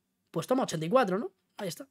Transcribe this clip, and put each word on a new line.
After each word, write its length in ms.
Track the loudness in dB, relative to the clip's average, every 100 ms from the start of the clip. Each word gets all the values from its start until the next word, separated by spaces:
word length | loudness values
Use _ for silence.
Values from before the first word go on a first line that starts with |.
| _ _ _
Pues 180 | -6 0
toma, 160 | 0
ochenta 200 | 0 -2
y 40 | 2
cuatro, 280 | 4 4 0
¿no? 160 | -4 -12 _ -10
Ahí 100 | -8
está. 180 | -10 -14